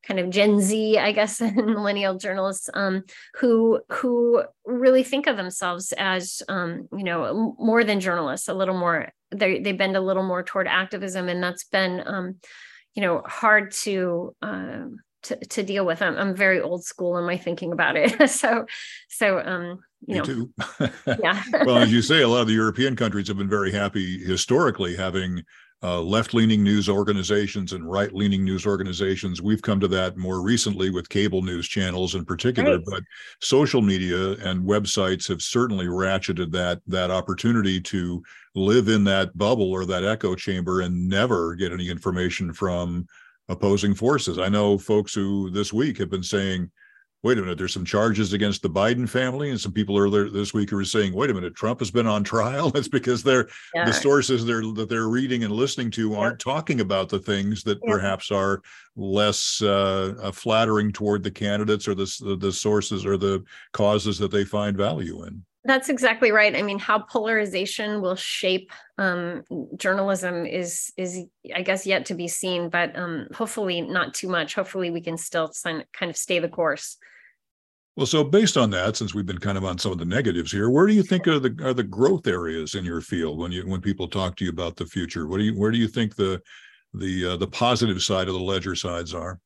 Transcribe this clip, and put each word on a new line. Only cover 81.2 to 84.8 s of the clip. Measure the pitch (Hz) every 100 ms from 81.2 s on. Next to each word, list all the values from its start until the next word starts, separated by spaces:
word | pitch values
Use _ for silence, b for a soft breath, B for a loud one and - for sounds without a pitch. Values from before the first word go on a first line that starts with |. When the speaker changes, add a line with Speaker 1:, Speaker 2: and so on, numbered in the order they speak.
| 175
Speaker 2:
are | 151
the, | 131 113
are | 131
the | 123
growth | 98 95 135 190 -
areas | 90 85 82 76
in | 101
your | 90 85
field | - 92 80 78
when | 87
you, | 90 90
when | 92
people | 101 95 87
talk | 101 90 85
to |
you | 92
about | 82 85
the | -